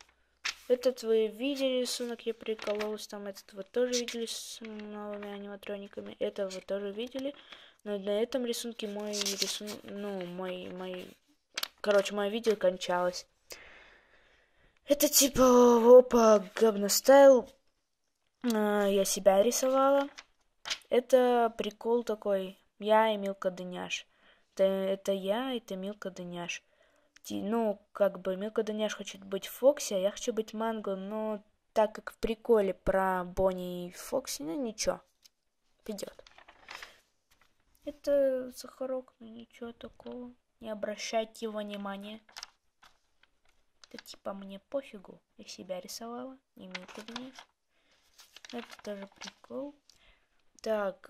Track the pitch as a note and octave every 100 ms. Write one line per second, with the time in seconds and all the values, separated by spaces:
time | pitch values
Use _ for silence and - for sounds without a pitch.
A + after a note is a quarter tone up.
0 | _ _ _ _ - - - B3 B3+ B3+
1 | A3+ A3 G#3+ G#3 C4+ C4+ C4+ B3+ A#3+ -
2 | A#3+ A#3 A#3 A3+ - A3 - G#3 G#3+ G#3
3 | - G#3 G3+ F#3+ - G3 F#3+ B3 B3 B3
4 | A#3 A#3 A3+ - - - A3 G#3+ G#3 G#3
5 | G#3 G#3 G#3 G3+ G3+ G3+ - G3+ G3+ -
6 | G3+ - G#3 G#3 F#3+ F#3 - G3 G3+ G3+
7 | B3+ C4+ C4+ C#4+ - - - _ G#3 G3+
8 | G3 G#3 A#3+ C4 A#3+ A#3 A#3+ A3+ G#3+ G3+
9 | G#3 G#3 G3+ G3 G3 - G#3 G#3 - G3+
10 | G3+ F#3+ F3 F3+ F#3 F3+ F#3+ F3+ F#3 F#3
11 | F#3 - _ _ _ - - _ G#3+ G3+
12 | F#3+ G3+ G3+ A3+ A3+ G3+ F3+ F#3 - F3+
13 | F3+ F3+ - _ - - - - - -
14 | _ _ _ _ _ _ _ _ - C#4+
15 | D4 - C4+ B3 B3+ B3 A#3+ A#3+ A#3 B3+
16 | B3+ A#3 A3 G#3+ F#3 - A3+ G3+ G3+ -
17 | - C#4 C#4 B3+ - - _ _ _ _
18 | _ _ _ _ B3 A3 G#3 G#3 G3+ G3+
19 | G3 G#3 F#3+ G3 A#3 - C4 C4+ C4+ C#4
20 | C#4+ - - _ _ _ - - - A#3+
21 | A#3+ B3+ B3 A#3+ A3+ - G#3 - A3+ A#3+
22 | A#3 G#3+ G3+ G3 F#3+ F#3+ _ - G#3 G#3+
23 | A3 G#3 G3 G3 F#3+ F3+ F3+ F3+ F3+ -
24 | - _ _ _ _ - F#3+ F#3+ F#3+ G3
25 | - G3 F#3+ A3 C4+ A#3+ - F#3+ F#3+ G#3
26 | G3 F3+ F3 F3 F3 - _ _ _ _
27 | _ _ - G3+ G3 A#3 A3 G#3 _ -
28 | G3 F#3 F#3+ F#3 G#3+ A3+ G#3 G#3+ G#3+ -
29 | G3+ G3 G3 G3 - - C4 C#4+ - G3
30 | G3 - - A3 G#3+ G#3+ A3+ A3 G3+ F#3+
31 | G3 A3 A3 G#3 - _ _ - G#3+ G#3+
32 | - - A3+ A3 - A3+ G3 - - F#3+
33 | F#3+ F#3 F3+ F3+ F#3+ F#3 F3+ F3+ F3 -
34 | - - - - D4 D#4+ A#3+ G#3+ - -
35 | _ _ _ _ _ _ _ _ - G3+
36 | - - - - - - - - - -
37 | _ _ _ _ _ _ _ _ D4 D4
38 | D4 C#4+ C4+ B3+ B3+ B3 B3 - C4 C4
39 | B3+ _ A3+ A3+ A#3 - A#3 A#3 A3+ -
40 | A#3+ B3 B3 B3 _ _ A3+ G#3 G#3 G#3
41 | - A3+ A3 - A3+ G#3+ G#3 G3+ G3+ G3
42 | G#3 A3 _ - - _ _ _ - _
43 | _ _ _ _ _ _ _ _ - -
44 | - - G#3+ G3 G3 G3 _ C#4 C4+ G#3
45 | G3 F3+ _ - G3+ - F3+ F3+ G#3 -
46 | A#3 A#3+ C4 C4 _ - F#3 F#3 F3+ -
47 | A3 A#3 C4 - - _ _ _ _ _
48 | _ _ - - - A#3+ A3+ - G#3 G3+
49 | G3 - G3 - - B3 C#4+ D4 _ _
50 | _ _ _ _ _ _ A3 G#3+ G3 F#3
51 | -